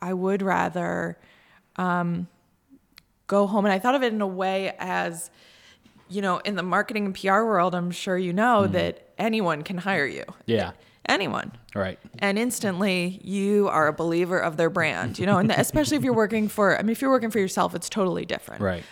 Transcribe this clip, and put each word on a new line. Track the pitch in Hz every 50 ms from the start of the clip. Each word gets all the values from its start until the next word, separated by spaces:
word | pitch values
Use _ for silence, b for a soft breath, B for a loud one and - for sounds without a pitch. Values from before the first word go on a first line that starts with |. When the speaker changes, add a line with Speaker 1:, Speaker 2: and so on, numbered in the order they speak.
Speaker 1:
I | 180 180 185
would | 180 185 190 202 190
rather, | 196 190 175 175 180 175 160 180 170 175 175 175 170 170 170 b b b b b b b b b b _ -
um, | - 185 180 175 175 175 170 170 175 180 - _ _ _ _ _ _ _ _ - _ _ _ _ - _ _ _ _ -
go | - 196 202 202
home. | 190 214 208 196
And | 208 185
I | 190
thought | 220 247 262
of | 277 254
it | 233 220
in | 214
a | 202
way | 190 185 185 185 190 190 196 190 175 - -
as, | - 185 180 180 180 175 165 165 - - B B B B B B B B B B B B B B _
you | - 180 208
know, | 196 185 180 -
in | - 202 208
the | 175 175
marketing | 180 175 202 202 - 214 208 202
and | 196 190
P | - -
R | 190 190 214 233
world, | 226 208 175 175 180 180
I'm | 175 175 175
sure | 170 - - 196 180
you | 185 185 175
know | 170 202 220 247 233 208 196
Speaker 2:
Mm-hmm. | 196 190
Speaker 1:
that | 175 170 170 - - - _ -
anyone | - 202 226 220 220 190 170 156 147 151
can | - 185 175
hire | 170 196 196 156 139
you. | 113 71 67 - - - - -
Speaker 2:
Yeah. | 113 117 107 - 87 - b b b b b b -
Speaker 1:
Anyone. | 269 370 - 127 - - - - - - - - -
Speaker 2:
Right. | - 95 - - - - - - -
Speaker 1:
And | 202 202 196
instantly | 220 240 247 - - 233 196 180 180 214 196 185 180 175 180 185 - -
you | 185 196 202 196 202 208 208 202 -
are | - 156 151
a | 151 156
believer | 165 165 170 165 170 180 170 185 170
of | - 165 156
their | 165 165 165
brand, | 196 175 160 151 101 85 92 - - -
you | 180
know, | 202 202
and | 180 220 220
especially | 180 - 240 - - 311 294 - 302
if | 277 240
you're | 254 233
working | 226 214 190 226 220 214 202
for, | - 214 202 185 147
I | -
mean, | 190 220
if | 226 -
you're | 269 269
working | 262 233 233 226
for | - 214
yourself, | 190 190 - 202 175 175 180
it's | 170 -
totally | - - 220 190 180 170 170 -
different. | 170 - - - - - -
Speaker 2:
Right. | 104 95 90 85 B B